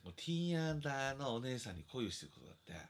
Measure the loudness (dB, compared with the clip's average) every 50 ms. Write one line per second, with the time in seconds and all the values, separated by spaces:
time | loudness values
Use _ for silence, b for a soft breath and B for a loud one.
0 | -12 -12 -10 -6 -2 0 2 2 4 4 4 4 4 4 2 2 0 0 2 2
1 | 2 0 0 0 2 2 2 2 2 0 0 0 -2 -4 -6 -6 -8 -4 -2 0
2 | 0 0 0 -2 -8 -10 -14 -16 -16 -16 -16 -16 _ -10 -10 -10 -10